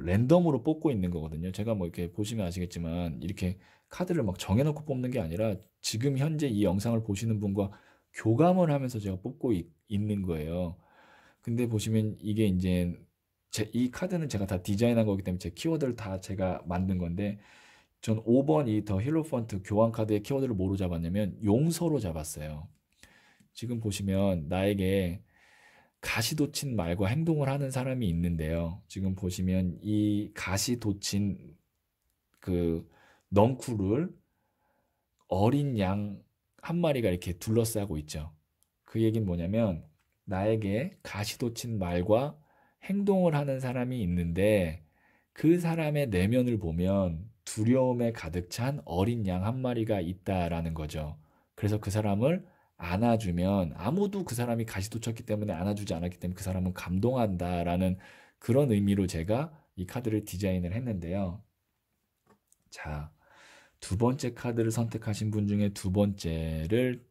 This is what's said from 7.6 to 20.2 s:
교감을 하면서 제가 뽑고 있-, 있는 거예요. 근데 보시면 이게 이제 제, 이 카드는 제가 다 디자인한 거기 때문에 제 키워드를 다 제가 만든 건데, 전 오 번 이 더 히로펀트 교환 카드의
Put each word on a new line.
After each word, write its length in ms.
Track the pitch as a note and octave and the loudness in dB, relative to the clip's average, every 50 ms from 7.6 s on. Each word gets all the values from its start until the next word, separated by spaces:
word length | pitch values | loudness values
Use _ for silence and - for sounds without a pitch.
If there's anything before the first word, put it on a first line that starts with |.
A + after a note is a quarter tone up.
| G2 F#2+ - - - - _ _ _ _ - | -2 -2 -4 -10 -20 -20 _ _ _ _ -14
교감을 580 | - - A2 A2+ B2+ D#3+ F3 F#3 F#3 F3 D#3+ | -2 2 2 4 6 6 6 6 6 4 4
하면서 280 | C#3+ C#3 C3+ B2 A#2+ A2 | 2 2 0 -2 -4 -4
제가 180 | G2+ G2 F#2+ F2+ | -4 -4 -4 -4
뽑고 320 | - B2+ D3 - - B2+ A2 | -4 -8 -6 -2 0 2 2
있-, 180 | F2 E2 - - _ _ - | 2 0 -4 -10 _ _ -4
있는 340 | G#2+ G2+ G#2 G#2 G#2 G2+ | -2 -2 0 0 0 0
거예요. 560 | F#2 F2+ E2 D#2 D2+ D#2 E2+ F2+ F#2 E2 E2 - _ _ _ - - - - - - _ _ _ | 0 -2 -2 -2 -2 -4 -2 -2 -2 -4 -6 -8 _ _ _ -20 -20 -20 -20 -20 -20 _ _ _
근데 260 | _ B2 A#2 A#2+ B2 A2+ | _ -4 -2 0 0 0
보시면 500 | A2+ G#2 F#2+ A2+ A2 A2 G#2+ A2 - - | 0 0 0 2 2 2 2 0 -2 -4
이게 260 | - G#2+ G#2 A2 A2 | -4 -2 0 2 2
이제 500 | G2+ F#2 F2+ F#2 F#2 F2+ F2+ F2 F2 E2 - - - _ _ _ _ _ _ _ _ | 4 4 2 2 2 2 2 2 0 -2 -6 -12 -20 _ _ _ _ _ _ _ _
제, 200 | - - G#2+ - - | -6 -4 -4 -2 0
이 180 | A#2 B2+ B2 | 0 0 0
카드는 380 | - - F#3 F#3 F#3 E3+ D#3+ C3 | -2 -4 -4 -4 -2 -2 -2 -2
제가 160 | A2 G2 G2 F2+ | -2 -2 -2 -2
다 140 | G2 F2+ - | -2 -2 -2
디자인한 420 | - G2+ G2 A#2+ A#2+ A#2 A#2 A2 | -2 0 2 4 4 4 4 4
거기 180 | G#2+ G2 F#2+ G2 | 2 2 0 -2
때문에 160 | F#2+ F2+ F#2 | -2 -4 -4
제 100 | - F2 | -4 -6
키워드를 440 | - - - E3 E3 D3+ D3 B2+ A#2+ | -6 -4 -2 -2 0 0 0 -2 -2
다 240 | - G#2+ G2 F#2+ F#2 | -4 -6 -6 -6 -6
제가 400 | - - G2+ G2 F#2+ F#2 F2 - - | -6 -6 -4 -2 -2 -2 -2 -4 -4
만든 320 | E2 F2 F2+ F#2+ F#2+ F#2+ F2+ | -4 -2 0 0 0 0 0
건데, 420 | F2 E2+ E2+ F#2 G2+ G#2 G2+ - - - - - - - - - _ _ _ _ | -2 -2 -2 -2 -2 -2 -4 -6 -10 -18 -20 -20 -20 -20 -20 -20 _ _ _ _
전 160 | - A#2 A2 A2 - | -2 -2 -2 0 4
오 200 | A2 A#2+ C3+ C#3 | 4 4 4 6
번 220 | D3 D#3 D#3 C#3 A#2 | 4 4 4 4 2
이 180 | G#2+ G#2+ G#2 | 0 0 0
더 160 | - F#2+ F#2+ | 0 0 0
히로펀트 640 | G#2+ C#3+ D#3+ D#3+ D3+ - C#3 B2 A2+ A2 G#2+ F#2 - | 0 2 0 0 0 0 -2 -4 -4 -4 -6 -8 -4
교환 280 | - G#2 G#2 A2+ A#2 | 0 4 4 4 4
카드의 320 | A2+ - A2 G#2+ G#2+ G#2 | 4 2 0 2 2 0